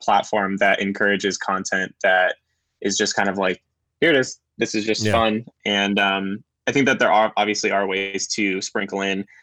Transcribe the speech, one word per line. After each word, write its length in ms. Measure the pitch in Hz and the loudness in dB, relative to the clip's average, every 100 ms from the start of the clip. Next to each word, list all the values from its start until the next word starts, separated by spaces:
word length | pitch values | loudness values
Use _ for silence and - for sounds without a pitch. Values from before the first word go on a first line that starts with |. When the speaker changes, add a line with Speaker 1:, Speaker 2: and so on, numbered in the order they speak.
Speaker 1:
platform 560 | - 101 - 107 98 98 | 0 0 2 -2 0 0
that 220 | 101 98 | 2 2
encourages 580 | 98 98 104 98 98 92 | 0 0 0 2 -2 -4
content 580 | - 95 95 95 92 - | -4 -4 -2 -4 -4 -2
that 320 | 98 92 90 - _ _ _ _ | 2 2 2 -2 _ _ _ _
is 160 | 101 98 | -4 -2
just 180 | 101 - | -2 0
kind 140 | 98 | -2
of 80 | 95 | 0
like, 240 | 95 90 _ _ _ _ | -2 -4 _ _ _ _
"Here 100 | 160 | 2
it 60 | 139 | 2
is. 220 | 127 - _ - | 0 -6 _ -6
This 180 | 113 113 | -4 -2
is 100 | 107 | -2
just 180 | 107 | -2
Speaker 2:
Yeah. 100 | 107 | 2
Speaker 1:
fun." 320 | 113 113 110 120 _ 104 | 2 2 0 -6 _ -2
And, 320 | 101 101 101 | 0 2 2
um, 440 | 101 98 98 104 - _ - | 2 0 -4 -8 -12 _ -2
I 40 | |
think 140 | 139 139 | 2 2
that 140 | 123 | 4
there 120 | 117 | 4
are, 220 | 101 110 - | 4 4 2
obviously 360 | 104 101 107 | 0 0 0
are 140 | 98 98 | 0 0
ways 420 | 95 98 98 - - | -2 -4 -6 -6 -2
to 260 | 101 95 | -2 -2
sprinkle 400 | - 107 98 101 | -4 -6 -4 -4
in 240 | 98 95 101 - | -2 -4 -6 -14